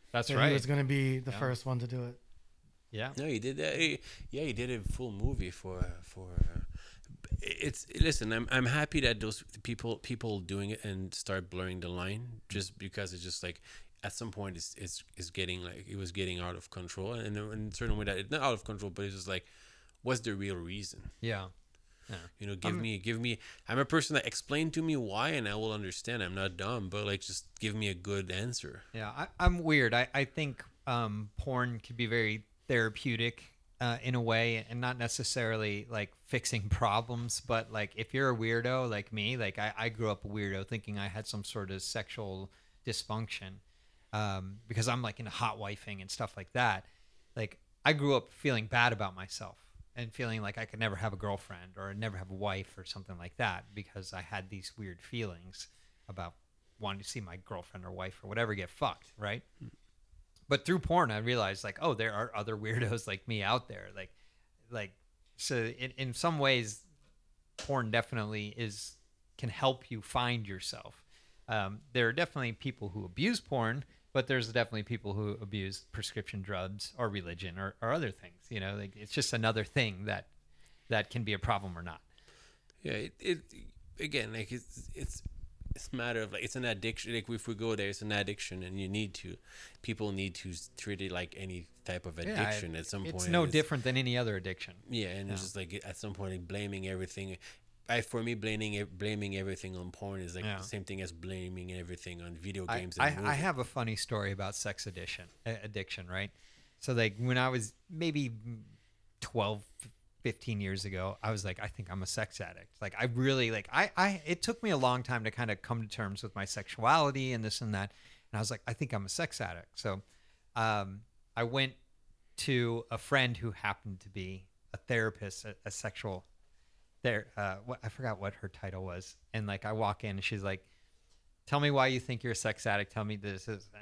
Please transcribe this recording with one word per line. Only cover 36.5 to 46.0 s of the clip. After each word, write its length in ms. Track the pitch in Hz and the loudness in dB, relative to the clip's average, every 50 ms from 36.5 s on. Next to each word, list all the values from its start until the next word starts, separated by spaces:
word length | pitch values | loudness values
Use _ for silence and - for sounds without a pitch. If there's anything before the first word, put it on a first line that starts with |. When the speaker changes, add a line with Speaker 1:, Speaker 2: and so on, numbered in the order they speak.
| - 117 101 104 | 0 0 2 2
Speaker 1:
<laughs> 120 | - - | 4 4
problems, 600 | 123 110 101 110 117 117 123 117 120 120 - - | 6 6 6 4 4 2 0 -2 -2 -2 -2 -2
but, 320 | - - 120 113 113 110 110 | 0 2 2 2 2 0 -2
like, 200 | 107 104 101 - | -2 -2 -2 -2
if 160 | 107 113 - - | -4 -4 0 2
you're 180 | 131 139 135 | 4 4 4
a 60 | 123 | 4
weirdo 540 | 113 110 113 113 117 117 123 127 131 127 120 | 4 4 4 4 4 4 4 2 2 2 2
like 220 | 107 - - - - | 0 -2 -2 -2 -2
me, 240 | 107 104 110 127 | 0 0 2 2
like, 220 | 127 113 98 92 - | 2 0 0 0 0
I, 140 | 104 107 104 | 0 -2 0
I 120 | - 113 117 | 0 -2 -2
grew 220 | 110 107 117 107 | 0 2 2 2
up 140 | 104 - - | 2 0 -2
a 40 | 107 | -4
weirdo 380 | 104 107 104 98 95 95 95 | -2 0 0 0 0 -2 -2
thinking 320 | - 120 110 - - 104 101 | -2 -4 -4 -4 -4 -4 -4
I 100 | 98 101 | -4 -4
had 180 | 90 110 107 | -4 -6 -6
some 180 | - - 104 101 | -4 -4 -4 -6
sort 260 | - - 113 98 95 | -4 -4 -4 -4 -4
of 120 | 95 95 - | -4 -4 -4
sexual 680 | - - 117 101 - - - 107 98 95 95 95 95 - - _ _ _ _ - | -4 -4 -4 -4 -4 -6 -6 -6 -4 -4 -6 -8 -10 -12 -18 _ _ _ _ -6
dysfunction, 760 | - 107 - - - 107 110 113 104 - - 104 92 95 98 - _ _ _ _ _ _ _ _ _ - | -4 -4 -4 -2 -2 -2 -2 -2 -4 -6 -8 -8 -10 -14 -16 -20 _ _ _ _ _ _ _ _ _ -2
um, 460 | 107 107 104 98 95 92 95 98 107 - - | 0 0 0 0 -2 -4 -6 -8 -10 -10 -2
because 200 | 117 110 113 127 | 0 2 2 4
I'm, 140 | 120 123 123 | 2 2 0
like, 160 | 110 101 - | -2 -4 -6
into 120 | 120 104 | -8 -8
hot 280 | - - 127 113 104 104 | -2 0 0 0 0 -2
wifing 420 | 107 101 104 101 - - 104 98 | -4 -6 -6 -6 -8 -10 -10 -10